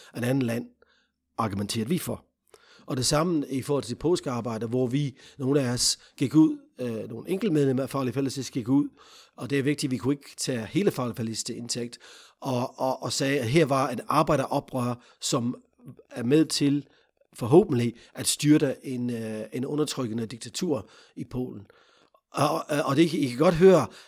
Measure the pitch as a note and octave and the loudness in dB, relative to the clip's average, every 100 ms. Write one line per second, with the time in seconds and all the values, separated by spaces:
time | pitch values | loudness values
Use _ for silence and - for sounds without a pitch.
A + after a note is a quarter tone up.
0 | - B2 A2+ C3+ A#2+ A#2 A#2+ _ _ _ | -16 -6 -2 0 0 -2 -6 _ _ _
1 | _ _ _ - A2+ G2 G#2 A#2 A2 F3 | _ _ _ -6 -4 -4 -4 -4 -2 -2
2 | - A2 _ _ _ - _ - - C3 | -4 -10 _ _ _ -20 _ -20 -8 -4
3 | A#2+ D3 F3 E3 C3 C3+ B2 C#3+ - A#2 | 0 2 2 0 -2 -4 -2 -2 -2 -4
4 | D3+ F3 C#3+ B2 A#2+ A2+ A2+ B2 B2+ C#3 | 0 0 -2 -6 -4 -6 -2 0 0 0
5 | C#3+ A#2+ - - B2+ C#3+ B2+ B2 - - | -2 -6 -20 -6 0 2 2 0 0 -2
6 | - - C3 D#3 D#3 D3+ - - B2 A2 | -8 -4 2 6 6 4 -12 -8 -6 -6
7 | G#2+ A#2 B2 F#3+ A3 D3+ C3+ B2+ C3 C#3 | -8 -10 -6 -2 0 2 2 0 -2 -2
8 | B2+ C3+ C#3 C3+ B2 C#3 A2 C#3 C#3+ _ | -2 -2 -4 -4 -8 -6 2 2 2 _
9 | - - - - A#2+ C#3 C3+ D3 C#3+ B2+ | -20 -20 -20 -12 -4 -2 0 -2 -2 -2
10 | A#2 C#3+ - - - B2 G#2+ D#3 G3+ - | -2 -2 -6 -10 -4 -4 -2 0 0 0
11 | B2 A2+ A2+ A2 - A2+ A#2+ B2+ A#2+ - | -6 -4 -6 -6 -8 -8 -8 -8 -8 -12
12 | - - - - - B2+ B2+ - C3 B2 | -20 -20 -20 -12 -4 -2 -4 -2 -2 -2
13 | B2+ - C#3 C#3+ A#2 D3+ C#3 C3+ C#3 A#2+ | -4 -2 0 0 2 4 4 2 0 -2
14 | - C#3 D#3 D3 C3 C#3 - C3 A#2+ A#2+ | 0 2 4 2 2 -2 -2 -4 -4 -4
15 | - - - C#3+ A#2 - _ _ - - | -12 -10 -2 -2 -2 -6 _ _ -20 -20
16 | - C4+ A#2+ D3+ D3+ - C#3+ C#3+ - _ | -16 -6 2 4 4 2 2 0 -4 _
17 | _ _ _ - A#2 D#3 G#3+ B2 A#2+ - | _ _ _ -8 6 6 6 2 0 -4
18 | - - - - D3 D3+ C#3+ - D3 B2 | -16 -8 -4 0 4 4 4 -2 -8 -6
19 | B2 A#2 A2 G#2+ A2 B2+ C3+ D3 D3+ - | -4 -4 -6 -8 -8 -6 -4 -2 -2 -4
20 | B2 A2+ A2+ B2 A#2+ - F3+ C3 - - | -6 -4 -6 -10 -12 -6 -4 -4 -6 -20
21 | - - C#3 B2+ B2+ A2+ G2+ _ _ _ | -20 -16 -10 -8 -8 -10 -18 _ _ _
22 | _ _ _ - C#3+ D#3+ - D3 C3 C3+ | _ _ _ -2 0 0 -2 -2 0 2
23 | E3+ D3 C#3 A#2+ E3 E3 F#3+ F3 A2+ - | 2 2 -2 2 2 6 8 8 4 -6